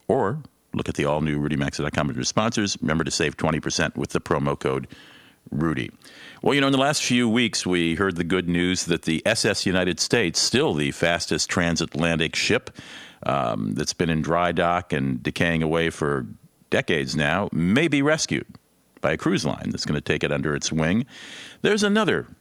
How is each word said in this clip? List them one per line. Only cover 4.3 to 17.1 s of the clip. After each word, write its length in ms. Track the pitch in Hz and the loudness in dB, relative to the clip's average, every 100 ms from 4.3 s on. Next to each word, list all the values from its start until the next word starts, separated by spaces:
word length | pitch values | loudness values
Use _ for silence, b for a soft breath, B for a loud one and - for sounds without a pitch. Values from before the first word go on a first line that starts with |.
| 76 71 73 | 0 0 0
code 300 | 69 65 - B B B B B B | -2 -2 -6 B B B B B B
Rudy. 400 | 71 82 67 53 - B B B B | -2 -2 -2 -6 -12 B B B B
Well, 140 | - | 0
you 60 | 139 | 2
know, 80 | 139 | 4
in 40 | |
the 60 | 135 | 4
last 240 | 139 151 | 2 2
few 260 | - 123 120 | 2 2 4
weeks, 380 | 117 117 - 90 | 2 2 0 0
we 300 | 90 82 82 | 2 2 2
heard 180 | 98 | 0
the 80 | 85 | 0
good 260 | 85 92 85 | 0 0 2
news 360 | 87 90 92 | 2 2 0
that 180 | - 85 | 0 0
the 200 | - 80 101 | 0 0 2
S 180 | 113 | 2
S 220 | 110 95 98 | 2 0 2
United 320 | - 90 85 | 2 2 0
States, 400 | - 120 90 - | 2 2 2 0
still 340 | - 120 147 | 2 2 2
the 200 | 76 71 | 2 0
fastest 580 | - 85 85 - 80 - | 0 0 0 0 -2 0
transatlantic 840 | 92 85 85 80 73 85 82 78 - | 0 0 0 -2 0 2 2 0 0
ship, 340 | - 80 - - B B B B | 0 0 -2 -18 B B B B
um, 500 | - 69 58 53 52 | -2 0 0 -2 -2
that's 200 | 52 - | -2 -4
been 160 | - 85 | -2 0
in 120 | 80 | 0
dry 300 | 73 85 87 | 2 2 2
dock 400 | 82 85 87 - | 2 2 0 0
and 280 | 76 67 64 | -2 -2 -2
decaying 440 | 76 - 85 82 | -4 0 2 2
away 260 | 78 82 82 | 2 2 0
for 360 | - 73 - 55 - - _ - | 0 -2 -2 -4 -12 -20 _ -2
decades 460 | 117 - 80 67 | -2 2 0 0